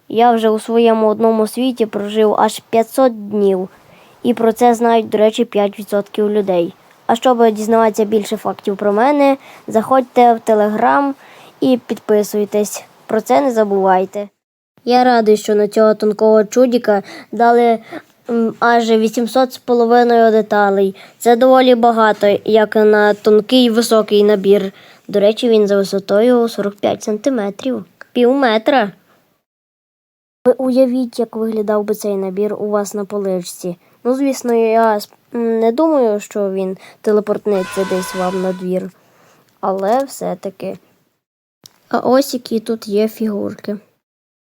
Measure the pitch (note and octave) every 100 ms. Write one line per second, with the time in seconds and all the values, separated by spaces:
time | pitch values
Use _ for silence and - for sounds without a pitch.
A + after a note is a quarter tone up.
0 | - G#3+ A#3+ A#3 A3 G#3+ - A3+ A#3 A3
1 | G#3+ G#3+ A3+ A3+ G#3+ - C4 A#3+ A3 G#3
2 | G3+ G#3+ G#3+ - G#3+ - - A3+ A3+ -
3 | C4 A3+ G3+ G#3 G3 F#3 F#3+ _ _ -
4 | _ _ A#3+ A#3 A3+ A3 B3 A3+ A#3 A#3
5 | A3 G#3 G#3+ A3 A#3 G#3 G3+ G#3 G3+ G3+
6 | G3+ - G#3 G#3+ G3 F3+ E3+ - _ _
7 | - A3+ C4 A#3+ A#3 G#3+ G#3+ A3+ A3+ G#3+
8 | G#3 A3 G3+ A3 G3+ G3 - G3 G#3 G3+
9 | C4 D4 C#4 C4+ - - - G#3+ G#3+ C4
10 | B3 - A#3+ A3+ - G#3+ G#3 G#3+ B3 C#4
11 | C#4 C4+ - - - - C4+ B3 - A3+
12 | - G#3+ G3+ G#3+ G#3 G#3 G#3 - - _
13 | - A3 A3 C4 C#4+ A3+ G#3 G3 F#3+ F#3
14 | F#3+ G#3 G3+ _ _ _ _ _ A#3+ B3
15 | B3+ A#3+ G#3+ G#3+ - G#3 G#3 A3+ A3 G#3+
16 | G#3+ G#3 A3 A3 G#3 B3 B3+ B3 A#3+ G3+
17 | - - - A3 A#3 A#3+ A#3 A3+ - -
18 | _ _ - A#3 A3+ G#3+ A#3 A#3 A3+ A3
19 | A3 A3 A3+ C4 B3+ - - A#3+ A3+ A#3+
20 | A#3+ A#3 A3+ A3 G#3 G#3 G3+ G3 G3 G3
21 | - - A#3 A#3+ C4 C4 B3+ A#3+ A#3 A3+
22 | A3 G#3 G3+ G3 - G#3+ G#3+ G#3+ G#3+ G#3+
23 | G#3 G#3 A3 G#3+ G#3 B3+ A#3+ A3 A#3 A3
24 | G#3+ G#3 G#3 G#3 F#3+ G3+ F#3+ - - _
25 | - G3 G3+ A3 A#3+ A3 G3+ G3+ F#3+ G3
26 | G3 G3+ A#3+ B3 A#3 A3 G3+ G3+ G#3+ G3+
27 | - G#3+ C#4 B3+ G3+ G3+ C4 A#3 F#3 _
28 | - B3 A#3+ C#4 B3+ A3 A3 C4+ G3+ -
29 | _ _ _ _ _ _ _ _ _ _
30 | _ _ _ _ B3 B3 C4 B3 C4 B3
31 | A#3+ - A3+ A3 A3 A3 G#3 G#3 G#3 G#3+
32 | G#3 G3 F#3+ F#3 G#3 G#3 G#3 G#3 G3+ G#3
33 | G3 G#3 G3 F#3 F3 - F#3 E3+ _ _
34 | A#3+ C4 C#4 C4 A#3+ A#3 A3+ A3+ A3+ G#3
35 | - _ _ A#3+ A#3 A3+ A3+ A#3+ D#4+ D4
36 | A#3 G#3 - G#3+ G3+ F#3+ F#3+ F#3+ - _
37 | A3 G#3+ G#3 G#3 G#3 G3 F#3 - F#3 F#3
38 | F#3 F#3 F3+ F#3+ F#3 F#3 F#3 F#3 F#3+ _
39 | _ _ _ _ _ - G3+ F#3+ G3 B3+
40 | C#4 - F3+ F3+ G3 - F#3+ F#3 _ _
41 | _ _ _ _ _ _ - _ - -
42 | - C4 C#4 B3 - A3+ A3 A3+ G#3+ G3+
43 | A3 - A3 G3+ G3+ G#3+ - G#3 _ _
44 | _ _ _ _